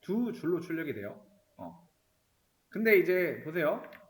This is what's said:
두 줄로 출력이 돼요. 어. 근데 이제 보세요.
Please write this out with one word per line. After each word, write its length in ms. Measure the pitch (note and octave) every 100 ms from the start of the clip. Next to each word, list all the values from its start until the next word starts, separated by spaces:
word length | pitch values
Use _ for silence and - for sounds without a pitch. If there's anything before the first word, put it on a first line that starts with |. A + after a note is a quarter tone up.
두 300 | - G#3+ A#3
줄로 300 | - D#3 F3
출력이 320 | E3 E3 D3+
돼요. 280 | G#2+ G2+ - - _ _ -
어. 280 | F2 E2+ _ _ _ _ _ _ _ _ _
근데 280 | G3 A3+ G3
이제 440 | E3+ F3+ E3+ -
보세요. 400 | D3+ E3+ D3+ A#3 - -